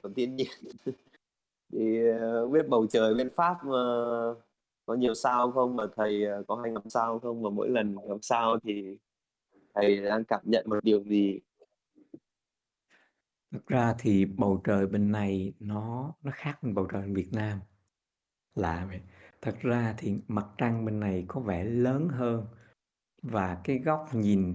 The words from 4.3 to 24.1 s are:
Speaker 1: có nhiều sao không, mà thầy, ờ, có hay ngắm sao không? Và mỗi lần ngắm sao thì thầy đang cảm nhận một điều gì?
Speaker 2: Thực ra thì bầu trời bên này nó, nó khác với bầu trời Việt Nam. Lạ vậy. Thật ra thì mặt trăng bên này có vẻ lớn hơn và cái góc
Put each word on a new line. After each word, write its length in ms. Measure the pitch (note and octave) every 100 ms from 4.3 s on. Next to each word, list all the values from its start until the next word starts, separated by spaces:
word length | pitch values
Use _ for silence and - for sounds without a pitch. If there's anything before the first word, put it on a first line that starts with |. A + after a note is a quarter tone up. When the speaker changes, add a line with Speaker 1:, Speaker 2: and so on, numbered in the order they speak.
| A#2 _ _ _ _ -
Speaker 1:
có 80 |
nhiều 200 | A#2+ B2
sao 380 | A2 C3 B2 B2
không, 240 | C3 B2 B2
mà 80 | G#2+ A2
thầy, 280 | G#2+ G#2
ờ, 180 | G#2 G2+ G2
có 80 | A2+
hay 160 | A#2+
ngắm 160 | A2 A2
sao 280 | A#2+ A2+ A#2
không? 240 | A#2+ A#2
Và 80 | G#2+
mỗi 180 | G2+ G2+
lần 260 | B2 G#2+ G2 -
ngắm 100 | G#2
sao 360 | - A#2+ A2+ G#2+
thì 340 | A2 G2+ F#2+ G2+ _ _ _ _ _ _ _
thầy 220 | G#2 G#2 G2+
đang 240 | G2+ G#2+
cảm 160 | A2+ G#2
nhận 220 | - A2+ A2
một 140 | G#2
điều 200 | G#2 G#2+
gì? 360 | G#2 G#2 G2+ F#2+ - _ - _ _ _ _ - _ _ _ _ _ _ _ _ _ _ _ _ _
Speaker 2:
Thực 140 | G#2+ -
ra 280 | C3 A#2 A2+
thì 260 | A2 G2+
bầu 360 | F#2+ F#2+ G2 G2
trời 220 | A#2 G2+ G2
bên 260 | G#2 G#2
này 400 | G#2 G2+ F#2+ G2 -
nó, 540 | G#2 G#2 A2 A#2+ C#3+ -
nó 80 | C#3+
khác 240 | - D3 C#3+
với 100 | B2+
bầu 140 | G2 F#2+
trời 160 | G2+ G2
Việt 160 | G2 F#2
Nam. 280 | G#2+ G#2+ G2 F#2+ _ _ _ _ _ _ _ _
Lạ 320 | - F2+ E2+ F#2+
vậy. 120 | F2+ - - - _
Thật 140 | A2+ -
ra 340 | B2+ A#2+ A#2 G#2+
thì 160 | A#2+ G2+ -
mặt 180 | G#2 G2+ -
trăng 260 | A#2+ A#2
bên 160 | A2 G#2+
này 240 | G#2 F#2 F#2
có 120 | C#3
vẻ 240 | A2+ F2
lớn 440 | G2+ A#2+ B2 C3+ E3
hơn 380 | B2 A#2+ A#2 G#2 - - _ _ _ _ _
và 380 | C#3 A2 F#2 F2+
cái 140 | - C3
góc 300 | D#3+ D#3 -